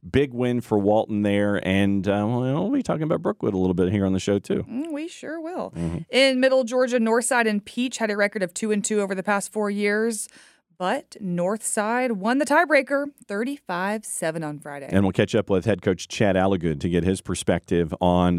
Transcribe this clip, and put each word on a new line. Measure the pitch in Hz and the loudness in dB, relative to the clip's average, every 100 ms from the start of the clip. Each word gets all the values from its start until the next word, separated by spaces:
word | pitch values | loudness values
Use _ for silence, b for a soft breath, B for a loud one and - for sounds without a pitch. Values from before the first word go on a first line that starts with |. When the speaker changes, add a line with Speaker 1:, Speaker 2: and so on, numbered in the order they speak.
| 90 | -2
Speaker 1:
big | 123 143 | 2 2
win | 120 123 123 | 0 -2 -2
for | - 107 | 2 2
Walton | 101 107 - 104 | 4 4 2 0
there, | 104 101 104 101 90 | 2 2 2 0 2
and, | 98 101 98 92 | 2 2 2 0
uh, | 101 104 | 0 0
well, | 120 127 143 | 0 0 -2
we'll | 196 | -2
be | 277 | -2
talking | - 160 | -2 -2
about | 156 165 | -2 -2
Brookwood | 175 214 - | -2 -2 -2
a | 95 | 2
little | 92 | 2
bit | 90 92 | 2 2
here | 101 95 | 2 2
on | |
the | 95 | 0
show, | - 101 | 0 0
too. | - 196 - | 0 -4 -4
Speaker 2:
Mm, | 233 330 | -6 -6
we | 294 330 | -6 -8
sure | - - 330 | -10 -10 -10
will. | 320 349 185 165 | -8 -8 -8 -6
Speaker 1:
Mm-hmm. | 170 156 165 | -6 -6 -8
Speaker 2:
In | 247 269 254 | -2 0 2
Middle | 262 262 | 2 2
Georgia, | 240 254 254 247 | 0 -2 0 0
Northside | 220 233 233 247 220 | 0 0 0 0 0
and | 208 | -2
Peach | - - 254 - | -4 -6 -6 -4
had | 220 | -4
a | 208 | 0
record | 202 208 | -2 -2
of | 180 | -6
two | - 220 | -4 -2
and | 208 | -2
two | - 214 | 0 0
over | 196 190 | -2 -2
the | |
past | 185 202 - | -2 -2 -2
four | 220 208 | -4 -2
years. | 202 208 208 226 214 - B B B B 170 | 0 0 0 0 -4 -8 B B B B -6
But | 185 262 - - | -4 -4 -6 -10
Northside | 190 175 175 220 - - 208 240 254 | -4 -2 -2 -2 -4 -2 0 0 0
won | 202 208 262 | 0 0 0
the | 294 | 4
tiebreaker, | 294 339 294 269 277 285 - - | 4 4 4 2 -2 -4 -10 -8
thirty-five | 202 247 285 - 175 190 214 | -4 -4 -6 -6 -4 -2 -4
seven | - - 165 165 | -6 -4 -4 -4
on | 156 147 | -6 -8
Friday. | 147 143 135 | -10 -12 -2
Speaker 1:
And | 98 | 2
we'll | 95 | 2
catch | 92 104 | 2 2
up | 113 - | 2 2
with | 95 | 2
head | 110 92 | 2 0
coach | 104 90 - | 0 -2 -4
Chad | - 107 | 0 2
Allagood | 92 95 95 82 73 | 4 4 2 0 -2
to | 87 | 0
get | 87 | 2
his | 85 95 | 2 0
perspective | - 90 - 87 - 87 82 90 | -2 -4 0 0 2 0 0 2
on | 90 87 90 | 4 4 4